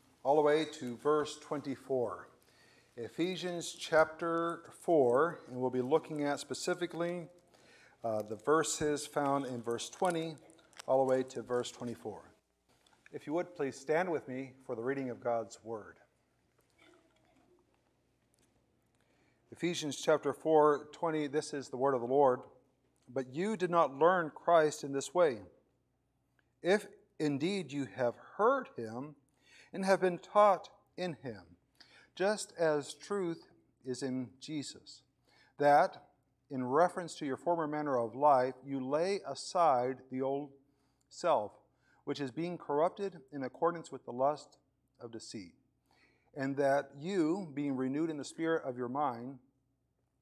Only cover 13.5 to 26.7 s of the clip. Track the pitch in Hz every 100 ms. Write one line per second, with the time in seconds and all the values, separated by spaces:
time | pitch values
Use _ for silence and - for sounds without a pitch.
13.5 | - 139 127 - 156 185 151 127 127 135
14.5 | - - 117 120 139 131 110 120 117 107
15.5 | - 107 113 90 - _ _ _ _ _
16.5 | _ _ _ _ _ _ _ _ _ _
17.5 | _ _ _ _ _ _ _ _ _ _
18.5 | _ _ _ _ _ _ _ _ _ _
19.5 | 117 170 165 151 131 - 151 143 123 160
20.5 | 156 151 143 - - 165 156 147 143 -
21.5 | 147 127 123 135 131 120 135 139 123 -
22.5 | - _ _ _ _ - 123 131 131 202
23.5 | 214 180 170 147 135 160 185 160 - -
24.5 | 170 156 - 143 139 - 180 165 113 92
25.5 | _ _ _ _ _ _ _ _ _ _
26.5 | _ 170